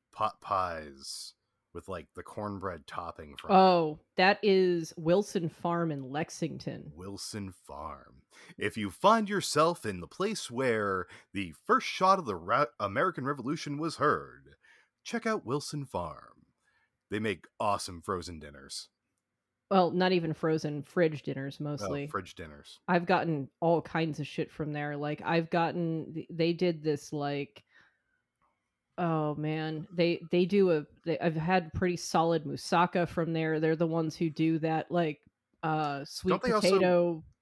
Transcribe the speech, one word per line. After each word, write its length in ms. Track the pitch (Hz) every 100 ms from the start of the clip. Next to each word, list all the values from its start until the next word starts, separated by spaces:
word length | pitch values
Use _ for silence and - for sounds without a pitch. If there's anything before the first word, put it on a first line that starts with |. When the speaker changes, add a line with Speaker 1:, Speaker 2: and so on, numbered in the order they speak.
| _
Speaker 1:
pot 300 | - 107 -
pies 960 | - 98 90 82 76 67 - - - _ _ _ _ -
with, 120 | -
like, 200 | 90 73 -
the 80 |
cornbread 640 | - - 104 101 95 82 -
topping 480 | - 82 - 78 71
from? 140 | -
Speaker 2:
Oh, 480 | 190 190 175 160 156 _ -
that 220 | 185 208
is 500 | 214 190 185 175 160 -
Wilson 500 | 160 180 208 208 165
Farm 420 | - 170 170 170
in 180 | 143 131
Lexington. 840 | 139 170 - 160 139 - 127 - 76
Speaker 1:
Wilson 560 | 95 98 - 110 98
Farm. 720 | 87 - 71 76 69 - 65 _ - - -
If 200 | 101 110
you 120 | 104
find 400 | - 190 226 202
yourself 560 | 202 - 147 160 170 113
in 140 | 92
the 80 | 82
place 420 | - 196 214 -
where 560 | 120 131 110 101 95 90 - _
the 200 | 98 95 76 -
first 180 | 247 -
shot 320 | - 185 190
of 80 | 139
the 100 | 92
Ra-, 300 | 87 120 147 -
American 460 | 104 104 185 160 131
Revolution 520 | 143 120 160 - 143
was 200 | 160 -
heard, 580 | 143 92 67 - 65 - _ _ _ _
check 240 | - 233 -
out 180 | 214 98
Wilson 400 | 143 - 147 139
Farm. 640 | 95 87 - - _ _ _ _ _ _ _ _
They 80 | 104
make 260 | 110 87 - _
awesome 420 | 110 101 - 87
frozen 380 | 82 92 87 82
dinners. 500 | 73 73 69 - - _ _ _ _ _ _ _ _
Speaker 2:
Well, 200 | 196 175
not 220 | 180 185
even 200 | 185 165
frozen, 480 | 156 160 160 151 147
fridge 400 | - - 165 151
dinners 360 | - 135 139 -
Speaker 1:
Oh, 20 |
Speaker 2:
mostly. 440 | 147 143 98 143 143
Speaker 1:
fridge 260 | 104 92
dinners. 460 | - 82 73 - - -
Speaker 2:
I've 180 | 180 175
gotten 440 | 180 170 151 135 _
all 240 | 165 165
kinds 360 | - 165 165 147
of 60 | 143
shit 260 | - 156
from 220 | - 151
there. 240 | 147 147 147
Like, 240 | 147 151
I've 280 | - 165 165
gotten, 600 | 175 165 175 170 160 - 160
th-, 120 | -
they 220 | 165 165
did 300 | 170 180 165
this, 300 | 151 143 -
like, 500 | 151 143 143 143 - _ _ _ _ _ _ _ _ _ _ _ _ _ -
oh 380 | 175 160 151 147
man, 520 | 151 156 156 156 170
they, 280 | 175 170 170 165
they 140 | 175 180
do 260 | 202 190
a, 140 | 160 147 _ 170
they, 120 | 160
I've 160 | 170 160
had 380 | 160 185 160
pretty 240 | - 185 175
solid 480 | - 175 165 165 147
moussaka 600 | 139 - 170 175 185 170
from 260 | - 165
there. 260 | 160 160 156
They're 160 | 160 160
the 120 | 165
ones 280 | 165 160 -
who 140 | 170
do 300 | 151 160 165
that, 320 | 160 160 -
like, 280 | 175 165 147 _ _ _ _
uh, 400 | 160 156 151 139 -
sweet 260 | - 180
Speaker 1:
Don't 120 | 190
they 80 | 254
also, 180 | 220 180
Speaker 2:
potato, 520 | 196 180 175 175 165 - _